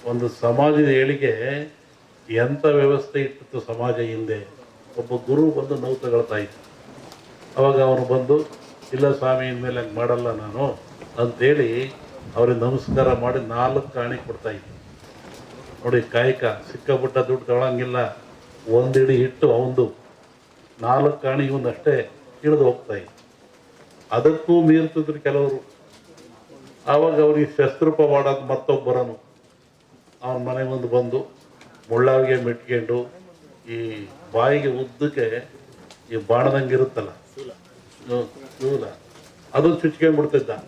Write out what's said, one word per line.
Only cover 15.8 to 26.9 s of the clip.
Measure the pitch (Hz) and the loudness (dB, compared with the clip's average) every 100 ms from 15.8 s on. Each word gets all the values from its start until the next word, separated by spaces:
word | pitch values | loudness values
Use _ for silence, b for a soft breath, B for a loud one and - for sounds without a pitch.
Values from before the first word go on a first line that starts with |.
| 120 | 0
ನೋಡಿ, | 123 | 0
ಕಾಯಕ | 110 117 127 127 117 | 0 0 0 0 -2
ಸಿಕ್ಕಾಪಟ್ಟ | 107 - - - 131 127 131 | -4 -12 -12 -2 -2 0 -2
ದುಡ್ಡು | 127 131 123 | -2 -2 0
ತಗೊಳಂಗಿಲ್ಲ, | 123 131 123 123 123 123 - - - - - - | 0 0 -2 -4 -4 -4 -6 -20 -20 -20 -18 0
ಒಂದಿಡಿ | 117 127 135 131 127 | 2 4 4 4 4
ಹಿಟ್ಟು | 131 - 143 | 2 2 2
ಅವಂದು, | 117 127 127 113 - - - - _ _ _ _ - | 2 2 0 -2 -2 -20 -20 -20 _ _ _ _ -8
ನಾಲ್ಕು | 117 131 143 - | 0 2 2 0
ಕಾಣಿ | 135 135 135 | -2 -2 -2
ಇವನಷ್ಟೇ | 135 120 117 156 135 - - - - | -2 -4 -2 0 0 -2 -12 -20 -4
ಹಿಡಿದು | 151 151 | 0 4
ಹೋಗ್ತಾ | 131 120 - | 4 2 -8
ಇದ್ದ. | 101 87 - _ _ - _ _ _ - - - | -10 -10 -20 _ _ -20 _ _ _ -20 -20 -4
ಅದಕ್ಕೂ | 113 143 156 - 170 | 2 2 2 2 4
ಮೀರ್ತಿದ್ರು | 160 160 156 160 151 147 | 6 4 4 -4 -6 -4
ಕೆಲವರು. | 143 143 139 135 - - - - - - - - _ - - - | -2 0 0 -2 -10 -20 -20 -20 -20 -20 -20 -20 _ -20 -20 -14
ಆವಾಗ | 147 | 0